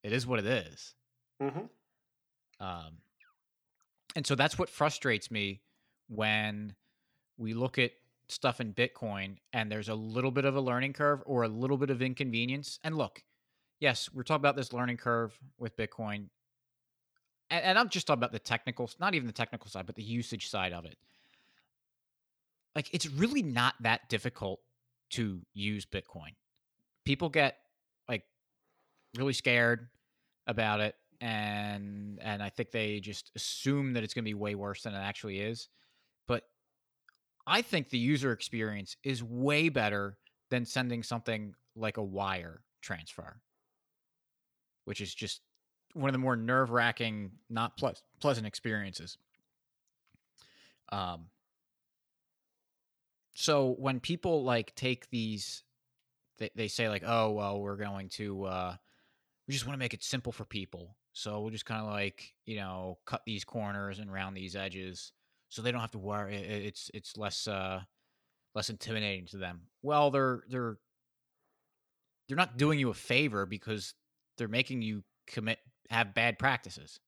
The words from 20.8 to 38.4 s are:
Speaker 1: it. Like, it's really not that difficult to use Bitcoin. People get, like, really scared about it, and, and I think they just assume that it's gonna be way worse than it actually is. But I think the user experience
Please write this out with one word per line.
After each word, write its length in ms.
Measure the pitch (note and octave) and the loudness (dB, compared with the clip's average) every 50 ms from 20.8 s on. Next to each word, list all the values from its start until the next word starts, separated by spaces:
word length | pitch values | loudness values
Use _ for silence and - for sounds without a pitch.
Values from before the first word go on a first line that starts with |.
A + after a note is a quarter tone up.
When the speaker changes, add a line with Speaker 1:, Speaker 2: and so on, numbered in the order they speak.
| E2 | -10
Speaker 1:
it. 140 | D#2+ D2 _ _ _ _ _ _ _ _ _ _ _ _ _ _ _ _ _ _ _ _ _ _ _ _ _ _ _ _ _ _ _ _ _ _ _ _ | -12 -18 _ _ _ _ _ _ _ _ _ _ _ _ _ _ _ _ _ _ _ _ _ _ _ _ _ _ _ _ _ _ _ _ _ _ _ _
Like, 180 | D3+ C#3+ - - | -4 -4 -2 -2
it's 160 | - - D#3 | -2 -2 -2
really 340 | C3+ C#3+ F#3+ A#3+ C#4+ C#4+ G3+ | 2 2 2 4 4 2 0
not 320 | D3+ B2 A#2+ A#2+ C3 - - | 2 4 4 4 4 4 2
that 260 | A#2 A2+ A#2 A#2 - | 2 2 2 2 2
difficult 540 | _ A#2 G#2 - B2 - - G#2+ F#2+ F#2+ - _ _ _ _ _ _ _ _ _ _ | _ -2 0 0 -2 -4 -2 -4 -4 -4 -6 _ _ _ _ _ _ _ _ _ _
to 300 | - - A#2 G#2 F#2+ F2+ F2 _ _ | -2 -2 0 0 -2 -4 -10 _ _
use 320 | G2+ G2+ G#2 G#2 G2+ - | -4 -2 -2 -2 -2 -6
Bitcoin. 500 | _ - G2 - - - F2 D#2 D2 - _ _ _ _ _ _ _ _ _ _ _ _ _ _ | _ -6 -6 -6 -8 -16 -14 -14 -14 -18 _ _ _ _ _ _ _ _ _ _ _ _ _ _
People 240 | C#3 C#3 C#3 F3+ | -2 0 0 0
get, 300 | D#3+ C#3+ D#3+ C#3+ C3 - _ _ _ _ _ _ _ _ _ _ | 2 4 6 4 4 4 _ _ _ _ _ _ _ _ _ _
like, 160 | - A#2+ G2+ _ _ _ _ _ _ _ _ _ _ _ _ _ _ _ _ _ _ - | -4 -4 -4 _ _ _ _ _ _ _ _ _ _ _ _ _ _ _ _ _ _ -4
really 160 | A#2 C3 C#3 C3 | 0 0 0 0
scared 560 | - - C3 B2 A#2+ A#2+ A#2 A#2+ A2+ A#2+ B2 _ _ _ _ _ _ _ _ _ _ _ | 2 4 6 6 8 8 6 6 4 0 -14 _ _ _ _ _ _ _ _ _ _ _
about 320 | - A2+ A2 A2 G#2+ G#2+ G#2 | -2 0 2 4 4 4 4
it, 160 | G#2+ G#2+ - _ _ _ _ _ | 2 2 0 _ _ _ _ _
and, 960 | B2 A#2 A2 G#2+ G#2+ G#2 G#2 G#2 G#2 G#2 G2+ G2+ G2+ G2+ G2+ G2+ G2+ G#2 G2+ - | -4 -2 -2 0 0 0 -2 -2 -2 -2 -4 -6 -6 -8 -8 -8 -8 -8 -10 -8
and 200 | - A2 G#2 G2+ | -4 -4 -4 -2
I 60 | G#2 | -4
think 240 | G2 - - A#2+ - | -6 -4 -4 -4 -2
they 300 | - A2+ G#2+ G#2+ G#2 G#2 | 0 0 0 0 0 -4
just 280 | F#2+ G#2+ G2 - - - _ | -6 -6 -10 -10 -12 -12 _
assume 560 | A2+ - - - - - C3+ C#3 C#3+ C#3 C3 B2 | -8 -6 -6 -6 -2 0 2 2 2 2 2 0
that 100 | A#2+ A2 | 0 -2
it's 100 | G#2 - | -2 -4
gonna 100 | B2 A2+ | -2 -2
be 100 | A2 G#2 | -2 -2
way 220 | G2+ G#2 G#2 G#2 | -2 -2 -2 -2
worse 280 | G2 G2+ G2+ G2 - - | -2 -2 -4 -4 -4 -6
than 100 | A2+ G2+ | -6 -4
it 60 | G2 | -4
actually 420 | G2 G2+ G2+ - - G#2+ F#2+ G2 | -4 -4 -6 -6 -6 -6 -4 -2
is. 260 | G2+ G#2+ A#2 A#2 - _ _ _ _ _ _ _ _ _ _ _ _ - | -2 -2 -4 -6 -10 _ _ _ _ _ _ _ _ _ _ _ _ 0
But 140 | B2 A2+ - _ _ _ _ _ _ _ _ _ _ _ _ _ _ _ _ _ _ _ _ | 0 0 -2 _ _ _ _ _ _ _ _ _ _ _ _ _ _ _ _ _ _ _ _
I 160 | - E3+ A3+ | 2 4 4
think 280 | A#3+ - - E3 C3 - | 4 4 2 2 2 2
the 80 | - | 2
user 340 | A#2+ A#2 B2+ D3+ C3+ C3+ C3 | 4 4 6 4 4 4 2
experience 640 | A2+ - | 0 0